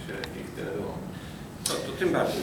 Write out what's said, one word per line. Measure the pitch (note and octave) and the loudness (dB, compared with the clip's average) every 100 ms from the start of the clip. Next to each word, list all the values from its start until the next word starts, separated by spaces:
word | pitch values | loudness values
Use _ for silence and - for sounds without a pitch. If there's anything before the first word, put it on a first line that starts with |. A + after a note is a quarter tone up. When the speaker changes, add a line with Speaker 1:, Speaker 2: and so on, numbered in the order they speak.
| - | -6
Speaker 1:
się | - - - | -4 -4 -4
ich | - | -6
tyle | - - | -4 -2
było. | - - - - - - - - - | -2 -2 -4 -4 -6 -8 -8 -8 -4
Speaker 2:
To, | - | 0
to | - C3+ - | 0 0 2
tym | F3+ | 4
bardziej | C#3 - - | 6 6 4